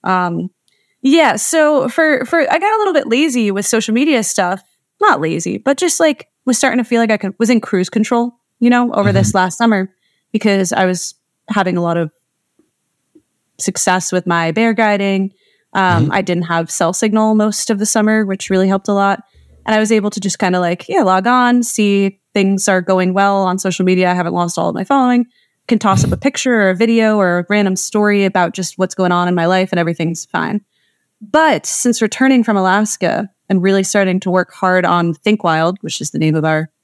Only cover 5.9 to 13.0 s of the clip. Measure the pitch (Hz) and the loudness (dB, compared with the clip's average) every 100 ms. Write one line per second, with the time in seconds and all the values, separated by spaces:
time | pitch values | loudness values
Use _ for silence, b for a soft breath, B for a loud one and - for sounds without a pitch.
5.9 | - 330 294 - _ - 240 269 247 240 | 2 0 0 -8 _ -2 0 0 0 0
6.9 | 233 226 214 190 190 226 240 - 190 180 | 0 0 0 -4 -4 2 2 2 -2 0
7.9 | 226 220 233 240 - _ _ 240 240 240 | -2 0 0 -2 -6 _ _ 0 2 0
8.9 | - 202 196 208 196 185 - 233 208 190 | 0 2 2 2 2 0 0 0 2 -2
9.9 | _ _ _ _ 214 214 196 185 - 185 | _ _ _ _ -2 0 0 0 0 0
10.9 | 185 - - _ _ - 208 185 175 170 | -2 -8 -14 _ _ -6 -2 0 0 -2
11.9 | 170 160 _ _ _ _ _ _ _ _ | -2 -4 _ _ _ _ _ _ _ _
12.9 | _ | _